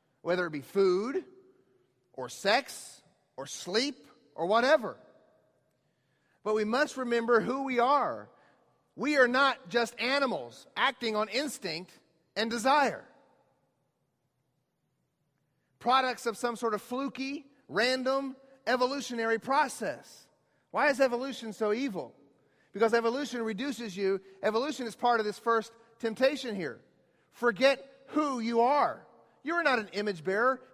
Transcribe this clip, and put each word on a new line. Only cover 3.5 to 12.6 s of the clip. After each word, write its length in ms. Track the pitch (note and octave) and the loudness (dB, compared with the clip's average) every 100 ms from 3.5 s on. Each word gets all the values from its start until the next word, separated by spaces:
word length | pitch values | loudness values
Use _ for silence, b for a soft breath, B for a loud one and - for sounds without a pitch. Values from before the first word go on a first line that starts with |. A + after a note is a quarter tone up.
| - F3+ G#3 C#4+ - - _ _ | -12 -2 0 0 -4 -16 _ _
or 120 | - E3+ | -6 2
whatever. 520 | A3 B3+ D4+ G3+ A2+ - _ _ _ _ _ _ _ _ _ _ _ _ _ | 4 6 4 2 -12 -18 _ _ _ _ _ _ _ _ _ _ _ _ _
But 100 | G3+ | -4
we 100 | G#3+ | -2
must 320 | G#3+ B3 D4 C4 | 0 0 0 -2
remember 420 | B3 A#3 A#3 A#3 | -2 0 2 2
who 240 | F3+ C4+ | 2 -2
we 140 | C4+ B3 | -2 2
are. 500 | B3 C#4+ F#3+ A2 G#2+ b b b b b _ - | 2 2 0 -4 -12 b b b b b _ -6
We 200 | C4+ D4 | 2 4
are 120 | B3 | 4
not 420 | B3+ C#4 A#3+ F3 | 6 4 2 -2
just 280 | A#3+ A#3 - | 0 0 -2
animals 680 | A#3+ C#4+ C4+ E3+ A#2+ A#2 - - | -2 0 0 -2 -8 -16 -8 0
acting 400 | B3+ - A#3 G#3 | 0 0 -2 -2
on 120 | G#3+ | -2
instinct 680 | A3+ D4 - F#3 D#3+ F3+ - _ _ _ - | -2 -4 -6 -8 -8 -12 -20 _ _ _ -4
and 140 | A3+ | -2
desire, 560 | A#3 | 0